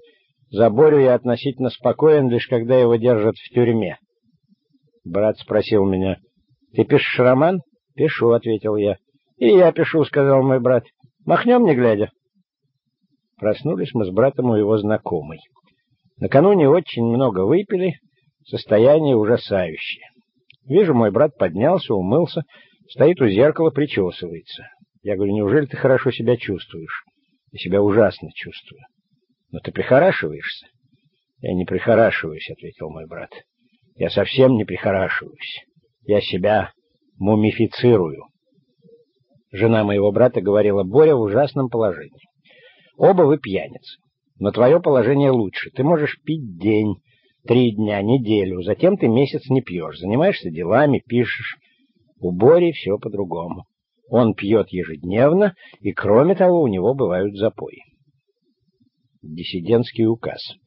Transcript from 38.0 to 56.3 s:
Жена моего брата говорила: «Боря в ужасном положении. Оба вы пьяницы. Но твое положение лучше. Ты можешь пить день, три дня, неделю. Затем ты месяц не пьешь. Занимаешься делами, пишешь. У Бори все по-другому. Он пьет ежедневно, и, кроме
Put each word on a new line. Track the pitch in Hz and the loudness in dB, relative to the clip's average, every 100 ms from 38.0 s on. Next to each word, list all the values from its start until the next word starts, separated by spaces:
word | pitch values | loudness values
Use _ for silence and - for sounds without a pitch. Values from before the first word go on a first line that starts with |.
| 82 69 - _ _ _ _ _ 480 _ _ _ _ _ _ | 0 -8 -18 _ _ _ _ _ _ _ _ _ _ _ _
Жена | 95 113 110 | -2 2 2
моего | 104 101 101 | 0 0 0
брата | 104 123 117 | 2 2 2
говорила: | 95 104 104 98 | 0 2 2 0
«Боря | 92 127 156 | 2 4 4
в | 135 | 4
ужасном | 104 110 143 139 127 | 0 0 -2 -4 -4
положении. | 117 107 85 - _ _ _ _ - _ _ _ - | -2 -2 -4 -14 _ _ _ _ -20 _ _ _ 0
Оба | 170 185 | 2 4
вы | 147 151 | 2 2
пьяницы. | 107 92 69 - - - _ _ _ _ | -2 -8 -8 -16 -20 -20 _ _ _ _
Но | 98 | -4
твое | 104 123 170 | 2 4 4
положение | 175 131 110 139 139 | 2 2 2 2 2
лучше. | 127 95 - - | 0 -2 -8 -12
Ты | - | -4
можешь | 143 165 143 - | 0 0 -2 -8
пить | - 160 117 85 | -8 -8 -10 -4
день, | 101 107 107 95 _ _ _ _ - | 0 0 0 -6 _ _ _ _ 0
три | 120 123 | 2 2
дня, | 104 107 101 | 0 -4 -2
неделю. | 101 135 107 107 95 92 | 0 0 0 0 0 -4
Затем | 90 101 180 208 | -6 0 0 2
ты | 131 | 0
месяц | 113 139 143 - | 2 0 -4 -2
не | 131 | -2
пьешь. | - 87 78 78 | -2 -8 -10 -10
Занимаешься | 85 123 190 - 90 | -4 0 0 -2 -8
делами, | 80 87 117 147 107 - | -8 0 2 2 0 -2
пишешь. | 120 - - - - _ _ _ _ _ _ | -2 -2 -6 -14 -16 _ _ _ _ _ _
У | 90 | -8
Бори | 90 123 170 170 | 2 4 4 2
все | 143 - 104 | -2 -6 -6
по-другому. | 107 101 92 82 85 85 - _ _ _ _ | -6 -8 -8 -8 -10 -12 -16 _ _ _ _
Он | 113 113 | 0 0
пьет | 101 101 110 - | -2 -2 0 0
ежедневно, | 92 80 78 90 104 143 185 208 - - _ | -6 -10 -12 -6 0 2 2 0 -4 -18 _
и, | 101 | -8
кроме | - 101 110 165 | -4 2 2 2